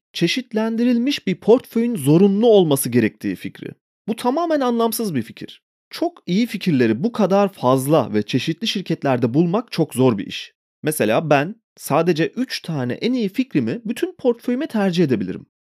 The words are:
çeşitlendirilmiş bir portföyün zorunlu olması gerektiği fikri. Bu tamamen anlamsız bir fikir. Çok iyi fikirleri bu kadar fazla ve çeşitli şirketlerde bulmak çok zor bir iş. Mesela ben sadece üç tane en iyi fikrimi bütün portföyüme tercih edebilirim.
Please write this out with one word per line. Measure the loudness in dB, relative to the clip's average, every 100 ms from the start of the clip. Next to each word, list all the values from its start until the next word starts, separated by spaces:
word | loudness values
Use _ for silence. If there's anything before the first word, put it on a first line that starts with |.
| _
çeşitlendirilmiş | -4 -2 -2 -6 -4 -4 0 0 0 0 -4 -4
bir |
portföyün | -2 4 2 2 -2 -2 -2
zorunlu | 4 6 6 4 6
olması | 6 4 2 0
gerektiği | 2 2 0 -6 -6
fikri. | -8 -12 -16 -16 _ _ -10
Bu | -6
tamamen | -4 -2 -2 0
anlamsız | 0 0 0 -2 -4
bir | -4
fikir. | -6 -10 -18 -18 _ _ _
Çok | -6 -6 -6 -4
iyi | -2 -2
fikirleri | -4 0 2 2 2
bu | -2
kadar | 0 2 2 0
fazla | 0 0 2 2 2 2
ve | -2
çeşitli | -2 -2 -2 -4 -4
şirketlerde | -6 -4 -4 -2 0 0
bulmak | 2 2 0 -4
çok | -2 -2
zor | 2 2 2
bir | -4
iş. | -12 -16 _ _ _
Mesela | -6 -2 0 0 2
ben | 2 0 -8 _ _
sadece | -2 0 2 0 -2
üç | -4 -6 -8
tane | -8 -6 -4
en | -4 -2
iyi | -2 -2
fikrimi | -4 -4 -2 -4 -4
bütün | -6 -6 -6
portföyüme | -4 -2 -2 -2 -4 -4
tercih | -2 0 2
edebilirim. | 2 0 -2 -8 -12 _ _